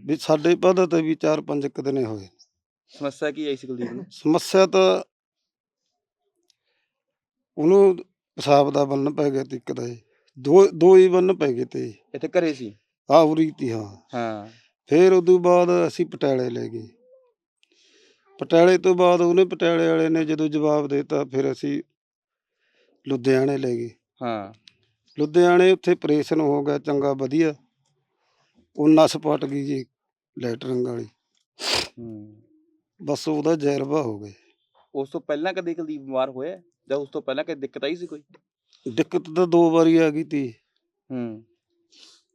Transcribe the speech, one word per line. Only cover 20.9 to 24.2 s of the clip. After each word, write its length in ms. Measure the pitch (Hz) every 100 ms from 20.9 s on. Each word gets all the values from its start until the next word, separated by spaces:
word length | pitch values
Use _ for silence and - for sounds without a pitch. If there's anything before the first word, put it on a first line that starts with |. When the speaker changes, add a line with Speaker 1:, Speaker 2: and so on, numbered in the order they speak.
| 139 139 151
Speaker 1:
ਫਿਰ 280 | 135 131 135
ਅਸੀਂ 300 | 131 147 143 - _ _ _ _ _ _ _ _ _ _ _ 135
ਲੁਧਿਆਣੇ 500 | 131 127 131 135 139
ਲੈ 120 | 131
ਗਏ। 200 | 117 117 _ _ _